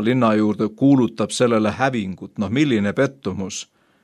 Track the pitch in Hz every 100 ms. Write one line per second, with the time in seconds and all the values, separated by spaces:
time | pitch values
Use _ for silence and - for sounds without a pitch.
0 | 104 131 117 107 107 104 110 - 139 139
1 | 113 - - - 123 110 107 101 131 123
2 | 95 87 98 - 98 120 151 110 101 98
3 | 139 139 - 98 95 - - _ _ _